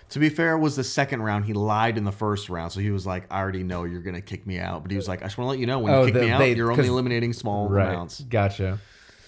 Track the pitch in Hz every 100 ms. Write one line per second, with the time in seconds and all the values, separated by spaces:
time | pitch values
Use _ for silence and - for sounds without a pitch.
0 | - 139 151 151 165 160 156 131 120 -
1 | 139 127 107 104 104 104 107 107 117 110
2 | 101 98 107 101 95 87 85 95 104 98
3 | 92 92 92 95 98 92 92 87 87 87
4 | 90 87 92 95 101 92 87 85 92 98
5 | 95 92 98 110 123 135 120 131 110 135
6 | 123 120 117 127 131 117 117 120 127 127
7 | 123 120 120 113 113 104 101 101 98 90
8 | 85 - 131 113 101 98 95 98 - -
9 | - -